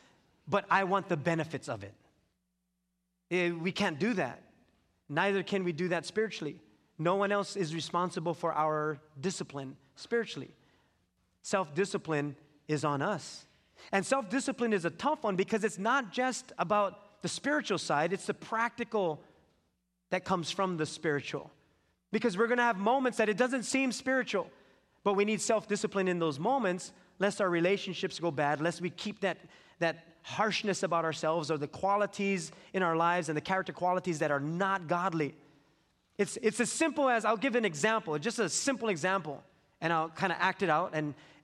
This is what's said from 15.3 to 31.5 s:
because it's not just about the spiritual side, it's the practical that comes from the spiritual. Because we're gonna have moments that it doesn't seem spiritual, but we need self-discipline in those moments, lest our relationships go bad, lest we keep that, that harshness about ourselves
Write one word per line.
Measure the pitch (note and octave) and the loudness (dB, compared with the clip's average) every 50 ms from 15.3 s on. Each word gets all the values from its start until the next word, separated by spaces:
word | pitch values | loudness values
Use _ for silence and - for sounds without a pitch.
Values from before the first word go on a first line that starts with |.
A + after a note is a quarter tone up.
| F#3+ | 2
because | F3 G3 - A3+ G#3+ | 0 0 2 0 0
it's | G3+ G#3+ - F3 | 0 0 -2 0
not | G3 A3+ B3+ C#4 B3 F#3 | 0 2 2 2 0 -2
just | - B3+ B3+ B3+ B3 - - - - - | -2 0 0 0 0 -4 -8 -8 -4 -4
about | F3+ E3+ G#3+ G#3 G3+ F#3 F3 - - - _ _ | 0 2 4 4 2 2 -2 -6 -16 -20 _ _
the | - F3 | -6 -6
spiritual | - - - C#4 D4 D4+ A3 - G3 D#3+ | -6 -4 -2 0 0 0 0 0 -2 -2
side, | - - D#3 D3 D#3 E3+ | 0 0 2 2 2 2
it's | G3 F#3 - | 0 -2 -2
the | - - | -4 -6
practical | - - - A#3 A3 A#3 A#3 - - A#3+ A3+ - G#3+ F#3+ E3 D3+ C#3 - - _ _ _ _ _ _ _ _ _ _ _ _ _ _ _ - | -6 -6 -4 -2 0 0 0 -2 -4 -6 -2 -2 0 0 0 -2 -4 -8 -18 _ _ _ _ _ _ _ _ _ _ _ _ _ _ _ -4
that | - F#3 F#3 | -4 -2 0
comes | - F#3+ F3+ D#3+ - | 0 0 0 0 -2
from | - - G3 F#3 F3+ | -2 0 0 0 0
the | D#3 D#3 | 0 -2
spiritual. | - - - - D#3+ C#3+ C#3+ - - - C#3+ D#3 D3+ - _ _ _ _ _ _ _ _ _ _ _ | -4 -4 -2 -2 0 0 0 -2 -4 -8 -8 -8 -12 -18 _ _ _ _ _ _ _ _ _ _ _
Because | - A3 A#3 A#3+ F3 F#3 | -2 0 0 2 2 2
we're | A#3 | 2
gonna | A3 B3 A#3+ | 2 4 4
have | A#3+ A#3+ A3 F#3 | 4 2 2 2
moments | G3 G#3+ B3+ C#4 C4 B3+ - - | 2 2 2 4 2 2 2 2
that | A3 G#3+ | 2 2
it | G#3 | 2
doesn't | - B3 B3 C4+ C4 G#3+ | 2 2 2 0 -2 -2
seem | - - C4+ C4+ B3+ | 0 0 2 2 0
spiritual, | G#3 - - B3+ C4 C4 B3 - - F#3+ - - - - - - _ _ _ _ _ _ | -2 -2 -2 0 0 0 0 0 -2 -2 -4 -4 -10 -20 -20 -20 _ _ _ _ _ _
but | - G3+ G3+ | -2 0 2
we | G3 G3+ | 2 2
need | G#3+ A3 F#3+ | 2 2 0
self-discipline | - - A3+ G#3 - - G3+ G3+ - - - G3+ F#3 | 2 2 2 2 2 0 -2 -2 -2 -2 0 0 0
in | F#3 F3+ F3 | 2 2 2
those | E3 D#3+ C#3+ B2+ | 0 0 0 0
moments, | E3 A3 C4+ C4+ A3+ F#3 F3+ F#3 - - - - - _ _ - | 0 0 2 2 2 0 0 -2 -6 -12 -16 -20 -20 _ _ -2
lest | F#3 G3+ G3 - | 0 0 0 2
our | G3+ F#3 | 0 2
relationships | F3 E3+ E3 F3+ G3+ F#3+ - G3 E3 - - F3 - - | 2 4 4 4 2 0 -2 -4 -6 -4 -4 -4 -4 -2
go | E3 E3+ | -2 -2
bad, | D3 D3 D3 C#3+ D3+ C#3 | 0 2 2 2 2 2
lest | D3+ E3+ E3+ - | 0 0 -2 -2
we | F3 F3+ | -4 -6
keep | - - - G#3+ G#3 - | -6 -6 -8 -8 -6 -2
that, | G3+ F#3 D#3+ - - - - - - - - - | -2 -2 -2 -4 -8 -20 -20 -20 -20 -18 -6 -2
that | E3+ E3 D#3+ E3 - - - _ | 0 0 0 -2 -8 -20 -20 _
harshness | - - - - G#3+ G#3+ F#3 - - G#3 F3+ - G3 | -14 -6 -2 0 0 2 0 0 0 -2 -2 0 0
about | E3+ E3+ E3+ E3 | 0 0 0 0
ourselves | D#3+ D3+ - - D#3 D#3+ F3 E3 C#3 | 0 -2 -2 0 0 0 0 0 -2